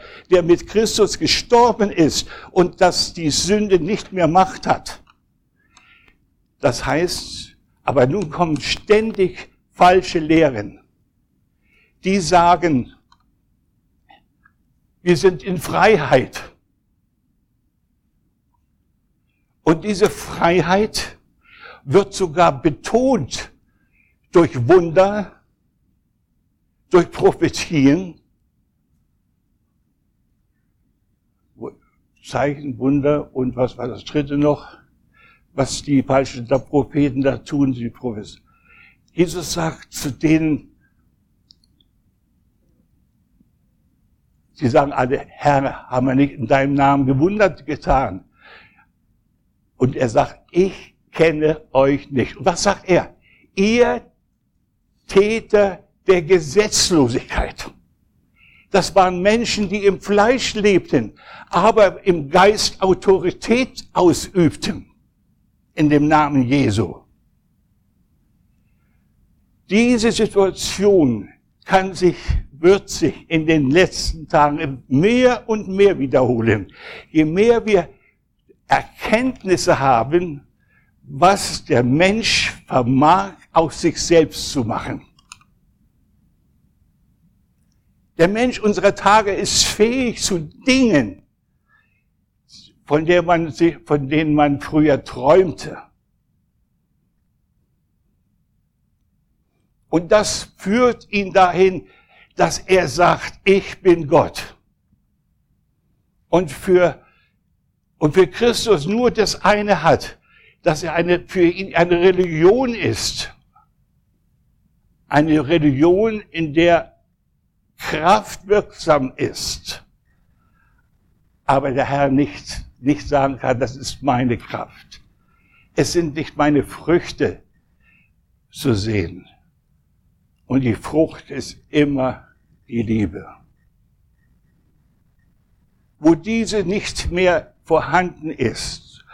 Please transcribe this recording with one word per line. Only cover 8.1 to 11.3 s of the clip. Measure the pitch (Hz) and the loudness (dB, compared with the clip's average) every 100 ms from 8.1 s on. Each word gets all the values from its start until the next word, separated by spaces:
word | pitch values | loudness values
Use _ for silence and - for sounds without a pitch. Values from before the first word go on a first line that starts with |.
| 196 156 | 0 -6
kommen | - 170 143 | -4 -2 -2
ständig | - - - 214 220 202 180 - - _ _ | -6 -6 0 0 0 -2 -2 -4 -20 _ _
falsche | - 180 185 180 175 | 2 4 4 2 -2
Lehren. | 151 160 151 113 104 - _ _ _ _ _ | 2 4 4 0 -10 -16 _ _ _ _ _